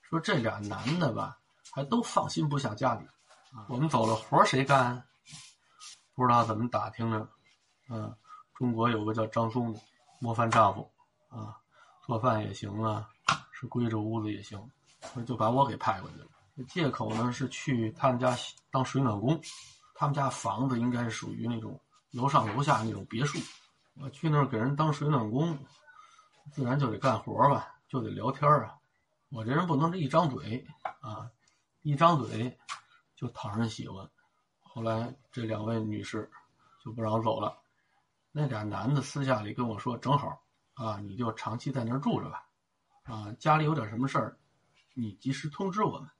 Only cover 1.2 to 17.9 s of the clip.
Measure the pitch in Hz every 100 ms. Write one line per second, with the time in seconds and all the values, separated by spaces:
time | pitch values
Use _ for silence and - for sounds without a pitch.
1.2 | 101 - _ _ - - 143 233 233 -
2.2 | - - 156 139 131 110 131 110 - _
3.2 | _ - _ 123 104 123 156 127 110 110
4.2 | - 156 208 131 135 135 123 123 - _
5.2 | - - - _ _ _ - - _ -
6.2 | 123 120 113 107 120 123 110 - 113 107
7.2 | 107 _ _ _ _ _ - 113 107 110
8.2 | _ - _ - 123 113 117 113 107 110
9.2 | 110 - 113 127 117 107 - _ _ _
10.2 | 117 113 117 113 104 - - _ _ _
11.2 | _ 117 107 107 _ _ - _ - 113
12.2 | 123 110 104 95 107 104 110 107 - _
13.2 | - - - - 117 127 120 110 107 113
14.2 | 107 101 101 101 123 _ _ _ - 123
15.2 | 117 113 110 127 135 107 113 95 - -
16.2 | - _ _ - 123 180 147 - 110 113
17.2 | 123 120 127 - - 123 110